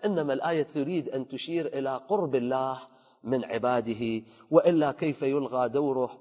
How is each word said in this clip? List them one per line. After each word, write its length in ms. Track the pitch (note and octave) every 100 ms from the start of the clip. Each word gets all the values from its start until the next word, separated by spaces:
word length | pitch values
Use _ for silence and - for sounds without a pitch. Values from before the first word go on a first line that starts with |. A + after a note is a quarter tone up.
| G#3
إنما 280 | F3 D3
الآية 300 | C3+ E3 E3
تريد 460 | C#3 D3+ C#3 F3 B2
أن 180 | C3+ B2+
تشير 380 | C3 - E3+ D3+
إلى 300 | C#3 C3+ B2+ -
قرب 260 | G3+ D#3+ C3
الله 440 | A#2+ C3 C3 B2+ - - _ _
من 220 | - C3 G#2+
عباده، 760 | A2 B2 B2 A2+ A2 A#2 A2+ - - -
وإلا 400 | D#3+ E3+ E3+ D3
كيف 300 | C3+ D#3+ C3+
يلغى 480 | C3+ C#3+ B2+ B2+ B2
دوره 480 | C3+ D3 C3 B2 -